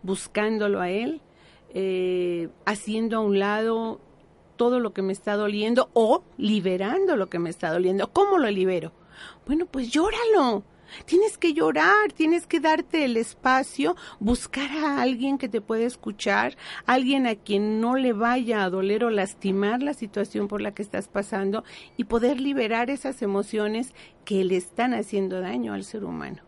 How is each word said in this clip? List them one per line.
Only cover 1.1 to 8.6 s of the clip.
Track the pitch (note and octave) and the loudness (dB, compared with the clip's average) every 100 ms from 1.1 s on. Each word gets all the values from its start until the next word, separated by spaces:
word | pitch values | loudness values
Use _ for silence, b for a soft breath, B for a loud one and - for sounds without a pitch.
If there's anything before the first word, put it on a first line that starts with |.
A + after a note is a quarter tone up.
| D#4+ _ b b b - | -8 _ b b b -10
eh, | - F#3+ F#3 F#3 F3+ F3+ E3+ E3 - - | -4 -2 -2 0 0 -2 -2 -6 -4 -4
haciendo | G#3 G#3 A3 A3+ A3 | -4 -4 -2 -2 0
a | |
un | G#3 G3 | 2 2
lado | G3 G#3+ A3+ A3+ A3+ - - - _ _ _ - | 2 0 -2 -2 -4 -10 -16 -20 _ _ _ -2
todo | A#3+ B3 | 0 2
lo | A3+ | -2
que | G3 | -2
me | F#3+ | -4
está | G3 - G#3 | -2 -2 -2
doliendo | G#3 G#3 G#3+ A#3+ - | 0 0 2 2 2
o | A#3+ A3 E4 - - | 2 4 2 0 -4
liberando | G#3 G#3+ F3+ F#3 G3 F4 G4 C4+ | 0 2 2 0 0 0 2 2
lo | F#3+ | 0
que | F3 | -4
me | E3+ | -4
está | E3 E3+ | -4 -2
doliendo. | F3 F#3 G3 - | 2 2 2 0
¿Cómo | - G4+ F#4+ | 2 4 4
lo | A#3 | 2
libero? | G3+ | 2